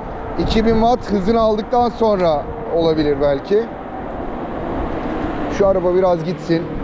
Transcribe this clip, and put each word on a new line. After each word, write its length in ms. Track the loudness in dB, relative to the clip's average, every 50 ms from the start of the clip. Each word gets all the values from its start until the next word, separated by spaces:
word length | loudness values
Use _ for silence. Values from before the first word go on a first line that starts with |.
| -10 -10 -10 -10 -8 -6 -4 -2
İki 260 | 0 2 2 2 4
bin 80 | 4 4
watt 380 | 4 4 4 2 2 0 -2
hızını 300 | -2 0 2 2 2 4
aldıktan 480 | 4 2 2 0 -2 0 0 2 2 2
sonra 540 | 0 2 2 2 2 4 2 2 2 0 -2 -4 -8 -8 -6 -2 0
olabilir 420 | 2 2 2 2 2 2 2 2 2
belki. 420 | 2 2 0 0 0 0 0 0 0 0 -6 -12 -12 -12 -10 -10 -10 -10 -8 -8 -8 -8 -8 -8 -8 -8 -8 -6 -6 -6 -4 -4 -4 -4 -4 -6 -6 -6 -4 -4 -4 -4 -4 -4 -4 -4 0 2
Şu 100 | 4 4
araba 280 | 4 4 2 2 2
biraz 280 | 4 4 4 2 2 0
gitsin. 380 | -2 -6 -4 -2 0 0 0 0 -2 -6 -6